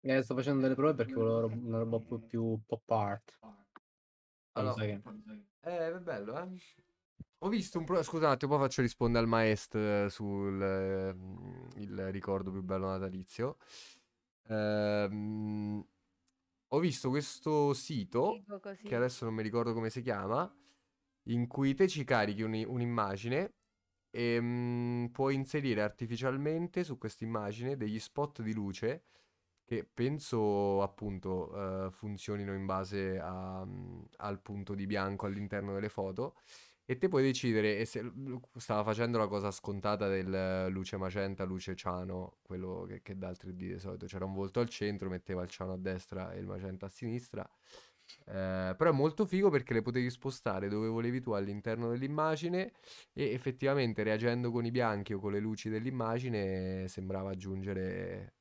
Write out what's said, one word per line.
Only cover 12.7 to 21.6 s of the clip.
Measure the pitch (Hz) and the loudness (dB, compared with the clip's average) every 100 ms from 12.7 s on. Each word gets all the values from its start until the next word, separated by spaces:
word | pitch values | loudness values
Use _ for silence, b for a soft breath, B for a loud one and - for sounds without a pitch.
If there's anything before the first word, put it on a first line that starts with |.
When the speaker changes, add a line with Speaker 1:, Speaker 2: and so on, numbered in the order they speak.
| 95 95 | 0 0
Speaker 2:
natalizio. | 95 95 95 92 - 123 - B B B B B B _ _ _ | -2 -4 -6 -10 -4 -4 -4 B B B B B B _ _ _
Ehm, | 110 107 107 104 104 101 104 104 107 107 104 104 104 - _ _ _ _ _ _ _ _ | -2 2 2 2 2 2 -2 -4 -4 -2 -2 -2 -4 -8 _ _ _ _ _ _ _ _
ho | 143 | 2
visto | 175 131 135 | 2 0 0
questo | 135 143 - - 151 143 | 0 -2 -6 0 4 4
sito, | 135 - 143 95 117 156 214 | 2 -2 -4 0 2 2 0
Speaker 3:
Dico | 202 202 | -8 -12
così. | 202 196 208 | -10 -12 -4
Speaker 2:
che | 120 | 2
adesso | 123 123 117 | 2 0 -4
non | 110 | -2
mi | |
ricordo | 107 117 117 | 0 0 2
come | 113 113 | 0 -2
si | 127 | -2
chiama, | 120 104 95 120 180 - b b b _ _ _ - | -2 -2 0 0 0 -6 b b b _ _ _ -2
in | 120 120 | 0 0
cui | - | 2